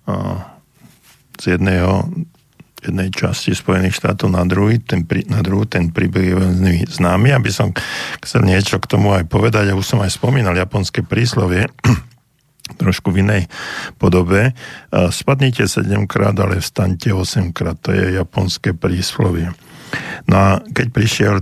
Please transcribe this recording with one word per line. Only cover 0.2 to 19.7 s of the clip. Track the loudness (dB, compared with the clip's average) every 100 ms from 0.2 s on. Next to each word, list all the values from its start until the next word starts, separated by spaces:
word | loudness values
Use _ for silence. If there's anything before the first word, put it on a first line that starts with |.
| -4 -8 -10 -20 _ _ -20 _ _ _ _ -6
z | -2
jedného, | 0 2 2 2 0 -2 -6 -8 _ _ -20 _ -12
jednej | -6 -4 -4
časti | -2 -4 -2 -2
Spojených | -2 0 0 0 0
štátov | -2 0 0
na | 0
druhý, | 2 2 2 2
ten | 0 -4 -2
pri-, | -4 -2
na | -2
druhú, | 0 0 0
ten | 0 -2
príbeh | 0 0 0 2
je |
veľmi | 2 2 2 2 2 0
známy. | 0 2 4 4
Aby | 4 2
som | 0 -2 -2 -6 -8 -10 -12 -2
chcel | 2
niečo | 4 4 2 -2
k | 0
tomu | 2 4
aj | 2 2
povedať, | 2 2 2 2
ja | 0
už | 0
som | 0
aj | 0 -2
spomínal | 0 2 2 0
japonské | 0 -2 -2 -4 -2
príslovie, | 0 0 0 0 0 -2 0 2
<clears throat> | 2 -2 _ _ _ _ _ -18 -4
trošku | -2 0 0
v | 2
inej | 2 2 -2 -8 -12 -10 -12 -2
podobe. | 2 2 4 2 2 -2 -10 -20 -4
A | 0 0
spadnite | 0 -2 2 2 0 -2
sedemkrát, | -2 0 0 0 0 0 2
ale | 0 -2
vstaňte | -4 -2 -2 0 0
osemkrát. | -2 -2 -2 -2 -4 -6 -4
To | -2
je | 0 0 -2
japonské | -4 -8 -8 -4 -4
príslovie. | -2 -2 -2 -2 0 0 0 -4 -8 -18